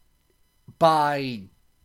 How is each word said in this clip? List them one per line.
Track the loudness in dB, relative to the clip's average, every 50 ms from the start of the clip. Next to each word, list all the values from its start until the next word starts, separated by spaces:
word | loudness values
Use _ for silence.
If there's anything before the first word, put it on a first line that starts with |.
| _ _ _ _ _ _ _ _ _ _ _ _ _ -18 -2 2
buy | 2 4 4 4 2 0 -2 -4 -6 -6 -8 -10 -14 -18 _ _ _ _ _ _